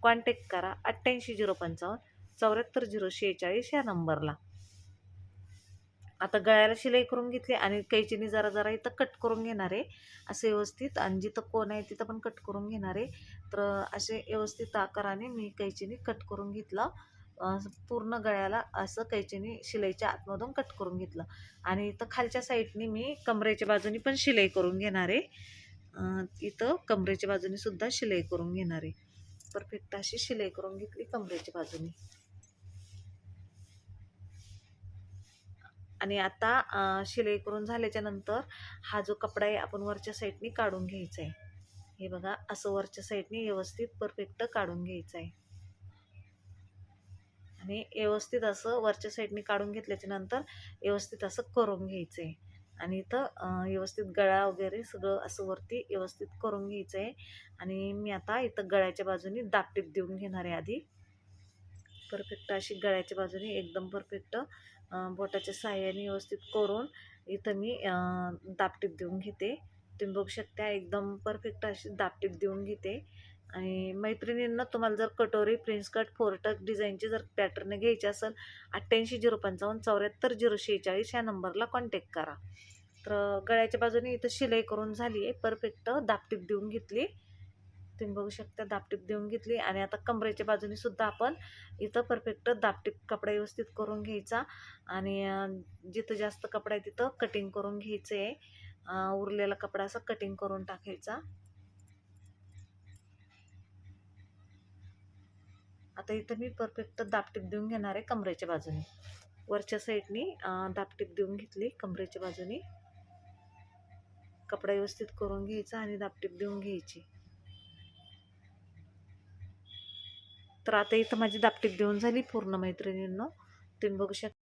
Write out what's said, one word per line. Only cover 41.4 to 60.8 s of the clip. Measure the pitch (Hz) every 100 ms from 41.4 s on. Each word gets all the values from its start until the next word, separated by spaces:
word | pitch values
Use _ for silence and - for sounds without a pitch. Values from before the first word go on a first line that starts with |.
| - - - - - -
हे | 190
बघा, | 180 185 202 -
असं | 208 208
वरच्या | 196 196 -
साईडने | 196 202 185 220
व्यवस्थित | 226 196 190 - 233 -
परफेक्ट | 214 - 196 -
काढून | 233 233 190 175
घ्यायचं | 180 180 160 339
आहे | 170 - _ - - - - - _ - - _ - - - - - - - - _ _ - -
आणि | 185 202 220
व्यवस्थित | - 214 208 208 247
असं | 220 196 226 240
वरच्या | 220 202 214
साईडने | 208 208 208
काढून | 202 202 208
घेतल्याच्या | 208 214 196 190 196
नंतर | 190 254 302 - - -
व्यवस्थित | 196 202 202 214
असं | 196 -
करून | - - 220 190 190
घ्यायचं | 190 165 -
आहे. | 160 160 - - - -
आणि | 170 190
इथं, | 190 240 277 -
अ, | 185 185 185
व्यवस्थित | 190 190 - 202 180
गळा | 196 190 196
वगैरे | 180 190 202
सगळं | 233 202 190 196
असं | - -
वरती | 190 185 - 240 -
व्यवस्थित | 196 185 - 202 -
करून | 220 202 196
घ्यायचं | 208 190 190
आहे. | 208 277 - - - -
आणि | 185 190 196
मी | 202 208
आता | 196 - 220
इथं | 254 - 196
गळ्याच्या | 196 185 180 190
बाजूने | 185 185 208
दापटीप | 226 202 190 - 170
देऊन | 156 180 190
घेणार | 196 190
आहे | 175
आधी. | 165 160 240